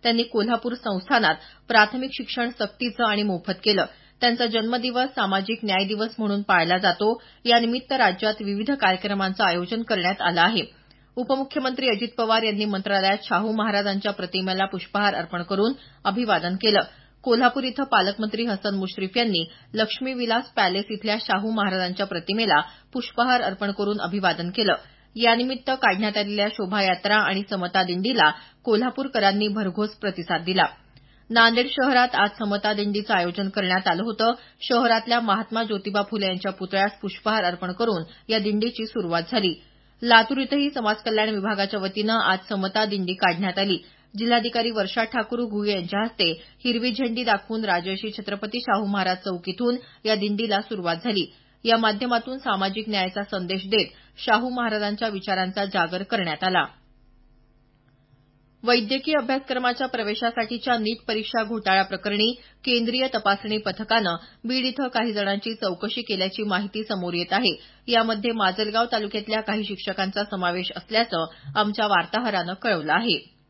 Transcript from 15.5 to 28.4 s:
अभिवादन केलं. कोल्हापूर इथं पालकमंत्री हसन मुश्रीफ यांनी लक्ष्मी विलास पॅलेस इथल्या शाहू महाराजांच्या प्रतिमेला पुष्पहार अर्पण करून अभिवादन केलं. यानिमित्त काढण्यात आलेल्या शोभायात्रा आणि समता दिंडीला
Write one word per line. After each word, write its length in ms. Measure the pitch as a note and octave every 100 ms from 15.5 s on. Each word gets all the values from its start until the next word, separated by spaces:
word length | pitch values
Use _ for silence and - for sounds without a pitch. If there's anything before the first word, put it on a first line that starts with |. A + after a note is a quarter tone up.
| G3 A3 C#4 - - G#3
अभिवादन 500 | G3 A#3+ F3+ E3+ F#3
केलं. 240 | A3+ G3+ - - - _
कोल्हापूर 400 | - A#3 B3 B3
इथं 200 | B3+ B3
पालकमंत्री 640 | C4+ A3 F#3 G3+ G#3+ G#3+ A#3
हसन 300 | G3 G#3 G3
मुश्रीफ 420 | F#3+ - F#3+ A#3
यांनी 260 | A#3+ F3+ E3 - -
लक्ष्मी 400 | G#3+ A3 - C4
विलास 360 | B3+ A#3+ A3+ C4+ -
पॅलेस 300 | F#3+ F#3+ G#3
इथल्या 260 | G#3+ A3 G#3
शाहू 320 | - G3 G#3+
महाराजांच्या 540 | A3 G3+ F#3 F#3 F#3 G3
प्रतिमेला 540 | F3 E3 G3+ A3+ D3+ E3+ - _
पुष्पहार 480 | B3+ - - B3 B3
अर्पण 300 | F#3 G3 G3+
करून 280 | G3 G3+ G#3
अभिवादन 480 | F3 G3+ F#3 D#3+ F3
केलं. 260 | F#3 G#3+ D#3+ - - _ A3+
यानिमित्त 540 | A#3 A#3 B3 C4 - C4
काढण्यात 360 | A#3+ F#3 G#3+ G#3
आलेल्या 300 | G3+ G#3 G#3
शोभायात्रा 680 | G#3 F#3+ G#3 G3 F3+ G3+ G#3+
आणि 260 | G#3 F#3+ G3+
समता 340 | G3 F3 F#3+
दिंडीला 480 | F3+ F3+ G3 B3 D#3 D3+